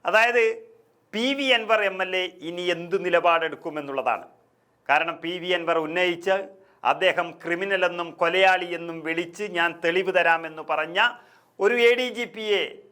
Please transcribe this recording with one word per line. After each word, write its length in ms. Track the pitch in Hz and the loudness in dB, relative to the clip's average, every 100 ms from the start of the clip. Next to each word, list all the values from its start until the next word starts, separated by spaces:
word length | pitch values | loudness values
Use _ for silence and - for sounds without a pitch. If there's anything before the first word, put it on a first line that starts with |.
| 165 | 4
അതായത് 340 | 208 233 240 226 226 - _ _ _ _ | 4 4 4 2 -2 -12 _ _ _ _
പി 100 | 208 247 277 | -4 -2 0
വി 80 | 269 240 | 2 2
അൻവർ 240 | 214 220 202 | 4 2 2
എം 100 | 185 | -2
എൽ 80 | 185 185 | -4 -2
എ 20 | 185 - 160 | -4 -8 -10
ഇനി 140 | 175 175 | -4 -2
എന്ത് 200 | 165 170 190 180 | -2 -2 -4 2
നിലപാടെടുക്കുമെന്നുള്ളതാണ്. 1200 | 170 170 165 160 143 170 151 139 135 123 107 - _ _ _ _ _ - | 2 4 2 0 -6 -8 -8 -6 -4 -2 -2 -6 _ _ _ _ _ 0
കാരണം 260 | 147 165 165 | 2 2 -6
പി 100 | 165 180 | -8 -8
വി 80 | 180 180 | -2 -2
അൻവർ 200 | 165 165 156 | 0 0 0
ഉന്നയിച്ച് 500 | 170 180 170 190 190 190 - _ _ - | -2 -2 -2 0 -2 -2 -16 _ _ -2
അദ്ദേഹം 360 | 151 180 165 170 165 | 2 2 0 -4 -8
ക്രിമിനലെന്നും 680 | 165 170 196 196 180 175 170 160 | -6 -4 -2 0 0 -2 -8 -2
കൊലയാളിയെന്നും 760 | 170 180 190 185 175 170 170 165 160 | 0 4 4 4 -2 -8 -8 -8 -4
വിളിച്ച് 380 | 165 170 170 208 175 | -4 -6 -8 -6 -2
ഞാൻ 120 | 170 165 | -2 0
തെളിവ് 280 | 170 175 180 185 | 0 0 2 2
തരാമെന്ന് 460 | 170 165 165 156 151 | 4 2 -2 -12 -4
പറഞ്ഞ 280 | 151 160 180 233 233 - _ _ - 202 | -4 -2 0 0 -2 -20 _ _ -2 0
ഒരു 100 | 240 233 | 4 4
എ 20 | 247 | 4
ഡി 80 | 254 220 | -2 -4
ജി 80 | 233 220 | -8 -6
പിയെ 280 | 214 196 147 - - | 0 0 0 -8 -20